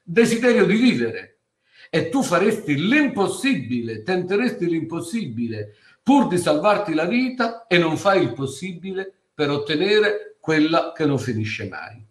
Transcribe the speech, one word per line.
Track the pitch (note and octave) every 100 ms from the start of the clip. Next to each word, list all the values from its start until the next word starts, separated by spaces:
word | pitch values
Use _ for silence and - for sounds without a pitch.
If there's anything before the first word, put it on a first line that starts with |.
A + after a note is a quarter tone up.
desiderio | - E3+ A#3 A3+ B3 A3 F3
di | G#3+
vivere. | B3 D3 A2+ F2+ G2 _ _ _ _ _ -
E | E3 D3+
tu | F3
faresti | F3 E3+ G#3 - - C#3+
l'impossibile, | F3+ C#4+ C#4+ G3 F#3+ - C4+ A3+ A2+ B2 A#2 G#2+
tenteresti | - F#3 F3 G3+ A#3+ - F3
l'impossibile | E3 D3 E3 E3+ A#3 E3+ A2 A#2 G#2+ G#2 - _ _
pur | - C#4 G#3
di | E3+
salvarti | - D3+ G3 G3+ -
la | D#3 F3
vita, | A#3+ B3+ B3+ A3+ - -
e | F3+
non | E3 D#3
fai | G3 F#3+
il | D#3
possibile | C3 C3+ - F#3 E3+ F#3 F#3 F#3+ _ _
per | - C#3+
ottenere | C#3+ C#3+ D3+ F#3+ G#3+ G#3 G#3 - -
quella | - D#3 D#3 E3 E3
che | - D3+
non | C#3
finisce | A#2+ A2 G#2+ - G#2
mai. | D#2 E2 A2 -